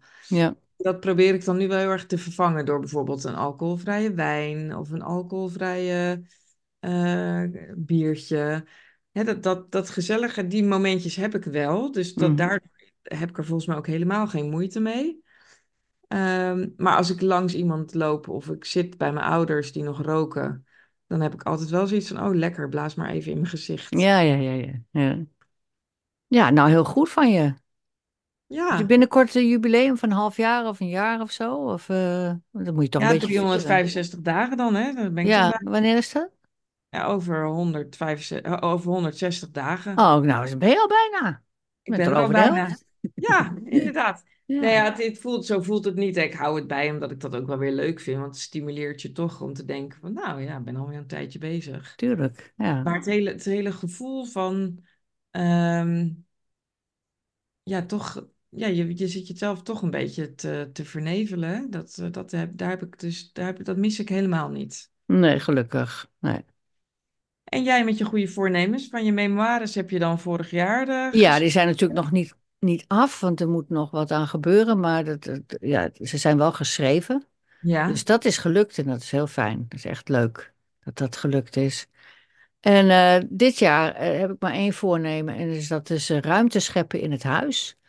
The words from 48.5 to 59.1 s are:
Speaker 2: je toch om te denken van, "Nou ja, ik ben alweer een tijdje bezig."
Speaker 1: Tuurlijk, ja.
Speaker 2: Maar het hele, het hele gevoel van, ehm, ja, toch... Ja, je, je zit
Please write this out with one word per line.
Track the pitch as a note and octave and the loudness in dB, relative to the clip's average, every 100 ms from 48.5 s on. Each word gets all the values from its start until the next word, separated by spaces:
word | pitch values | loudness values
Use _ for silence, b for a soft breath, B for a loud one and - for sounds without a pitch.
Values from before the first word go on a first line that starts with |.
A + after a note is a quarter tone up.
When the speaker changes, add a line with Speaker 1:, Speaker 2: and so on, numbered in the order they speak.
| D#3 D3 D3 D3 C#3+ | -10 -8 -8 -8 -10
Speaker 2:
je | - | -12
toch | C3+ E3+ - | -6 -6 -6
om | C3+ | -12
te | C3+ C3+ | -10 -10
denken | C#3 C#3+ - | -10 -10 -14
van, | E3+ | -12
"Nou | C#4 F#4+ C#3 | -10 -8 -8
ja, | C#3 C#3+ | -8 -10
ik | |
ben | A#2 B2+ | -10 -8
alweer | C#3 D3 | -8 -10
een | C3+ | -12
tijdje | D3 C#3+ C3+ | -12 -10 -10
bezig." | D#3 E3+ D3 C3 C3+ - | -8 -8 -8 -12 -14 -4
Speaker 1:
Tuurlijk, | B3 G#3 C3+ - - - | -2 0 -2 -4 -16 -6
ja. | G#3 C#3 | -2 -2
Speaker 2:
Maar | C#3+ F3 | 0 -2
het | F#3 | 0
hele, | G#3 G3 | 0 0
het | - G3 | -4 -4
hele | G3+ G3+ | -2 -2
gevoel | - F3 - B3+ C4+ A#3+ | -6 -8 -10 -10 -8 -8
van, | F#3+ F#3 F#3+ F#3+ F3 b b _ _ _ | -6 -4 -2 -4 -8 b b _ _ _
ehm, | F#3 F3 F3 E3+ E3+ E3+ E3+ E3+ E3 - _ _ _ _ _ _ _ _ _ _ _ _ _ | -2 2 2 2 2 0 0 -2 -6 -16 _ _ _ _ _ _ _ _ _ _ _ _ _
ja, | - F#3+ F3 | -6 -6 -4
toch... | G#3 - - - _ _ | -6 -6 -12 -16 _ _
Ja, | - A3 | -6 -2
je, | F3 E3+ F3 | 0 -2 -4
je | |
zit | F#3+ | -6